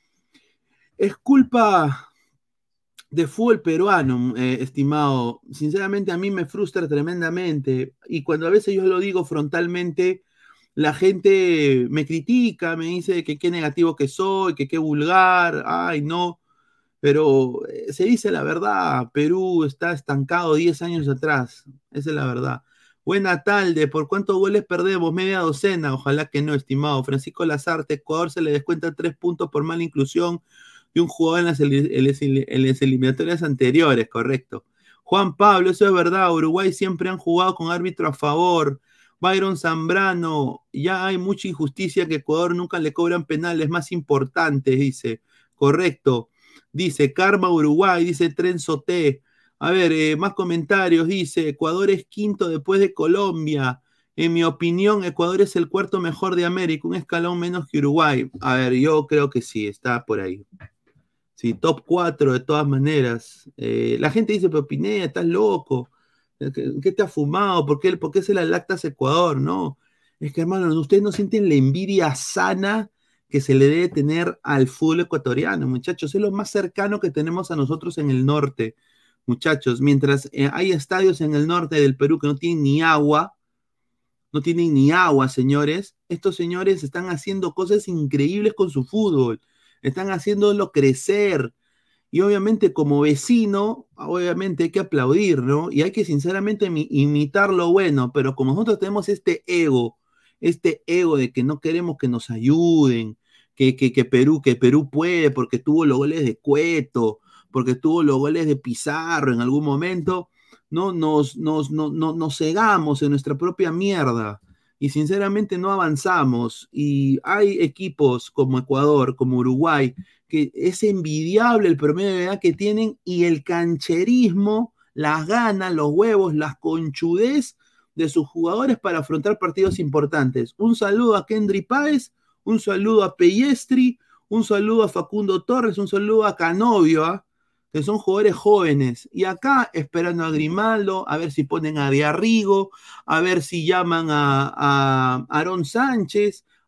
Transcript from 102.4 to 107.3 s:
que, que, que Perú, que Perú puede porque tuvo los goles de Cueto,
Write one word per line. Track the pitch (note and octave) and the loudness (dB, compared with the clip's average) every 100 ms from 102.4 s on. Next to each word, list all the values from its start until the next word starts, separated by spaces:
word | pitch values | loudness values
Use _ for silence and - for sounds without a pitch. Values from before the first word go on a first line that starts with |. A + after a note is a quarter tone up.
| A#2+ D#3 E3+ D#3+ C#3 A#2+ A2 G#2+ _ _ _ _ | 2 4 4 4 4 2 -4 -12 _ _ _ _
que, | C3 C3 | 2 4
que, | C3 | 2
que | B2+ B2 | 2 2
Perú, | B2+ C3+ D#3 | 4 4 4
que | C#3 B2 | 2 4
Perú | B2 C#3+ C#3+ | 4 4 2
puede | D3 E3+ F3 D3+ | -2 0 2 2
porque | C3 - A#2+ | 0 -4 -4
tuvo | C#3+ D#3 D#3 | 0 2 4
los | C3 | 2
goles | C#3+ D#3+ C3 | 0 0 -2
de | A2 | -2
Cueto, | - C#3+ E3 E3 C3 B2 A2+ G#2+ _ | 0 2 2 0 -2 -2 -2 -2 _